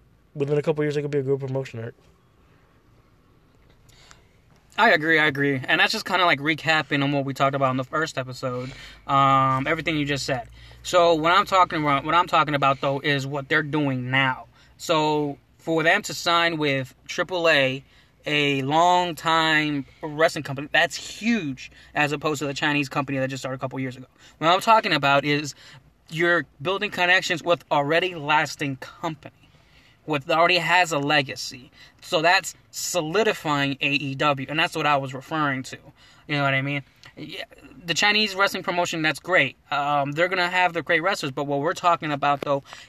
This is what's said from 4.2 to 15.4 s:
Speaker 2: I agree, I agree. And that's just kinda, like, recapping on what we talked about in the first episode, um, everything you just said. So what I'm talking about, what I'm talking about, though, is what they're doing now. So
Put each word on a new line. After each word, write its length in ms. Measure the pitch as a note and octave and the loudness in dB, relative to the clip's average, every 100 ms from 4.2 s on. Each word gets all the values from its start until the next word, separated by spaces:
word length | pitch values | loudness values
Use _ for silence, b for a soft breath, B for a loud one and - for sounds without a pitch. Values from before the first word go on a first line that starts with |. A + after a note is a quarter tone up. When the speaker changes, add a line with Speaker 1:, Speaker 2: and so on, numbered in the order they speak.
| b b _ _ _ - | b b _ _ _ 2
Speaker 2:
I 120 | A3 | 4
agree, 280 | E3+ D#3 D#3 | 4 4 2
I 60 | D3+ | 2
agree. 360 | C#3 C#3+ C3 C3+ | 2 0 0 0
And 120 | E3 | 2
that's 120 | G3+ | 2
just 140 | G#3+ - | 0 -2
kinda, 200 | F#3 F3 | 2 2
like, 140 | C#3+ | 2
recapping 640 | C#3+ D#3 D#3+ D#3 D3 C#3+ | 0 -2 0 0 0 -2
on 80 | C#3 | 0
what 140 | C#3+ C3+ | 0 -4
we 100 | C3+ | -2
talked 200 | C#3 C#3 | 0 2
about 140 | C3+ | 0
in 80 | C3 | -2
the 60 | |
first 340 | B2+ D#3 D#3+ - | -4 -4 -4 -6
episode, 540 | B2+ B2 C3+ B2 C3 B B B - | -8 -8 -8 -6 -10 B B B 0
um, 640 | C#3 C#3 C3+ C3+ C3 C#3 | 4 6 6 4 2 0
everything 300 | D#3+ D#3 D#3 | -2 -2 -2
you 80 | C#3+ | -2
just 200 | C#3 - | -4 -4
said. 240 | B2+ - b b b | -6 -6 b b b
So 320 | - F3+ E3+ | 0 4 4
what 180 | E3 D#3+ | 4 4
I'm 140 | F#3+ G3+ | 2 4
talking 360 | F#3+ F3 E3 | 4 4 2
about, 240 | D3+ C#3 D3+ | 0 0 2
what 100 | E3 | 2
I'm 120 | - | 4
talking 280 | E3+ D3+ C#3+ | 2 2 2
about, 260 | C#3 C3+ | 2 2
though, 180 | C#3+ C#3 | -2 -2
is 260 | D3+ C#3 C3+ | 0 -2 -2
what 220 | C#3+ C3+ | -8 -2
they're 120 | D#3 | -2
doing 480 | D3+ D3+ C#3+ B2+ B2 | 0 -2 -2 -2 -2
now. 360 | C3+ C3+ B2+ - b b _ | 0 0 -2 -10 b b _
So 600 | - D#3+ D3+ D3+ D3 C#3+ | -2 0 2 0 -2 -6